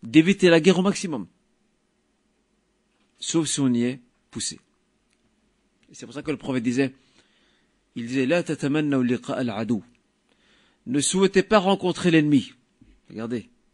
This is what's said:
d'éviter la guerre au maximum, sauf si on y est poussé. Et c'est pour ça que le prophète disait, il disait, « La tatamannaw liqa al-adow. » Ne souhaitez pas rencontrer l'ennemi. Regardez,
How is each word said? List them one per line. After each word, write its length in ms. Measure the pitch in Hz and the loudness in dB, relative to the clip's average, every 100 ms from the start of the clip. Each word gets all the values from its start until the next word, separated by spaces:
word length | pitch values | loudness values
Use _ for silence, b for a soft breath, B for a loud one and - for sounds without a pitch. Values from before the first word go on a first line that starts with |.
d'éviter 460 | 117 151 160 196 180 | 2 4 4 4 6
la 100 | 165 | 6
guerre 180 | 156 175 | 6 2
au 60 | |
maximum, 440 | 185 180 190 135 92 _ _ _ _ _ _ _ _ _ _ _ _ _ _ _ _ _ _ _ | 2 -2 -6 -8 -10 _ _ _ _ _ _ _ _ _ _ _ _ _ _ _ _ _ _ _
sauf 280 | - 165 151 | -4 -4 -2
si 120 | - | -2
on 140 | 135 | 0
y 100 | 120 | 0
est 180 | 120 135 _ _ _ | -2 -6 _ _ _
poussé. 300 | 120 - - _ _ _ _ _ _ _ _ _ _ _ _ _ | -10 -10 -12 _ _ _ _ _ _ _ _ _ _ _ _ _
Et 60 | - | -20
c'est 100 | 110 | -16
pour 80 | |
ça 80 | 123 | -14
que 100 | 147 | -8
le 60 | 139 | -8
prophète 260 | - 127 | -4 -2
disait, 300 | 117 123 135 - b b b b b b b b _ - | -2 0 -2 -4 b b b b b b b b _ -12
il 120 | 117 | -6
disait, « 180 | 131 127 | -2 0
La 160 | 170 | 0
tatamannaw 600 | 165 151 143 151 151 139 | -2 -4 -2 -2 0 0
liqa 300 | 123 123 - | 0 -2 -4
al-adow. » 500 | 127 127 104 110 113 - _ _ _ _ b b b b b - | -4 -4 -4 -4 -4 -4 _ _ _ _ b b b b b -6
Ne 140 | 135 | -4
souhaitez 440 | 139 185 190 190 | -2 0 2 2
pas 160 | 185 214 | 2 2
rencontrer 520 | 185 190 180 170 180 | 2 0 -2 -2 2
l'ennemi. 420 | 160 151 143 - - _ _ - _ _ | 4 4 2 0 -14 _ _ -20 _ _
Regardez, 400 | 98 113 120 - _ _ | -12 -8 -8 -10 _ _